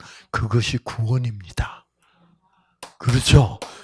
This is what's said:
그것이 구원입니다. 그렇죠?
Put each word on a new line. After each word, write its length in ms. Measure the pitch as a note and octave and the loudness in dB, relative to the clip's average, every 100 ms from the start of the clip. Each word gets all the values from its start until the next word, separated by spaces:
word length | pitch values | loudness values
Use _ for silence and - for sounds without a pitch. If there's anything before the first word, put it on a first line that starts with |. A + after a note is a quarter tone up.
| - - - | -10 -20 -8
그것이 480 | - A2 A#2+ A2 B2 | -4 0 0 0 -4
구원입니다. 1080 | - - A2 B2+ B2 G#2 F2+ - - - _ _ _ _ _ _ _ _ _ _ - _ | -6 -6 -2 0 -2 -6 -12 -6 -6 -8 _ _ _ _ _ _ _ _ _ _ -20 _
그렇죠? 600 | A#2+ B2+ - D3+ A2 - - - | -2 0 6 6 6 -2 -14 -16